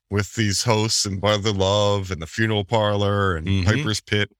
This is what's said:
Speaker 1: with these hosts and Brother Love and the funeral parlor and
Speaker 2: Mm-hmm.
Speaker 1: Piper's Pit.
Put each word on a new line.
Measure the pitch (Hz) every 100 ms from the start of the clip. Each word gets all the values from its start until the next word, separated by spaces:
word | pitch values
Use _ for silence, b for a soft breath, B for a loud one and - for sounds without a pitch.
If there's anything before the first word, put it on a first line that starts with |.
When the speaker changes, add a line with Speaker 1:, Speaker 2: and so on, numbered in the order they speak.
| -
Speaker 1:
with | 101 98
these | 113 104 92
hosts | 123 107 110 - 104
and | 95
Brother | 104 107 107
Love | 98 95 104 101 101 95
and | 80
the | 80
funeral | - 110 104 95
parlor | 113 104 104 101 101 98 82
and | 87
Speaker 2:
Mm-hmm. | 98 90
Speaker 1:
Piper's | 120 151 104
Pit. | - 104 104